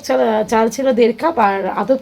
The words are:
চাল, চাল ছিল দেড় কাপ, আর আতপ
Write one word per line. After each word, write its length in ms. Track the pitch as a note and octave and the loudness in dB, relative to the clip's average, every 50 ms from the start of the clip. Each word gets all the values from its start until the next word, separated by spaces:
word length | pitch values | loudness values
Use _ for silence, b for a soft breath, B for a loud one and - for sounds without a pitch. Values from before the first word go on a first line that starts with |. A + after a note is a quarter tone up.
| - | -4
চাল, 120 | - C4 C4 B3+ A3+ G#3+ G#3+ G#3+ | -2 0 0 2 2 0 0 0
চাল 220 | - A#3 A3 A3+ A3+ | 0 0 0 0 0
ছিল 240 | A3+ - C4 C4+ B3+ | -2 -2 -2 0 2
দেড় 200 | G#3+ A#3+ A3+ A#3+ A#3 | 2 2 2 2 0
কাপ, 180 | C#4+ E4 E4 B3 | -2 -2 0 2
আর 280 | A3 G3 G3 G3 F#3 F#3 - - | 0 0 0 -2 -4 -4 -4 -4
আতপ 180 | G#3 G#3 C4+ C4 | 0 0 0 -2